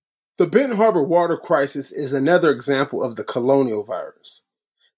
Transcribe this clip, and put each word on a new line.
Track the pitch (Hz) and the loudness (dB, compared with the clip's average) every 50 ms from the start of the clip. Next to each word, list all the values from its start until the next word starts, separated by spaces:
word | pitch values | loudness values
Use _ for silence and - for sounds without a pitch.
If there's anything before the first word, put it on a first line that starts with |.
| _ _ _ _ _ _ _ - | _ _ _ _ _ _ _ -2
The | 185 156 | 0 2
Benton | 147 220 285 262 233 196 | 2 2 2 2 0 2
Harbor | 220 226 196 175 151 | 2 2 4 2 2
water | 196 165 175 175 170 165 147 | 2 2 2 2 0 -2 -4
crisis | - - 170 143 139 139 - 143 131 - | -2 0 0 0 0 0 -4 -8 -12 -10
is | - - 151 131 135 | -10 -8 -6 -4 -2
another | 139 135 151 175 180 165 156 | 0 2 2 2 4 4 2
example | 139 120 - 135 139 131 139 139 - 110 - | 0 0 0 -2 0 0 -2 -2 -4 -4 -6
of | 127 113 | -6 -6
the | 101 104 | -8 -10
colonial | - - 127 120 127 139 139 135 123 110 104 101 | -8 -6 -2 0 2 2 2 2 0 -2 -4 -6
virus. | - 95 87 76 - - _ - - - - _ _ _ _ _ _ _ _ _ _ _ | -6 -8 -10 -10 -12 -16 _ -20 -20 -20 -20 _ _ _ _ _ _ _ _ _ _ _